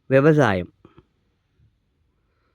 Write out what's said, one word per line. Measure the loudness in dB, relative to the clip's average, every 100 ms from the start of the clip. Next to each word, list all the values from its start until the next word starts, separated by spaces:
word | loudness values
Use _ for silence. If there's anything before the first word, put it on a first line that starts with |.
| -4
விவசாயம். | 0 2 0 0 -2 -8 _ -20 _ _ _ _ _ _ _ _ _ _ _ _ _ _ _ _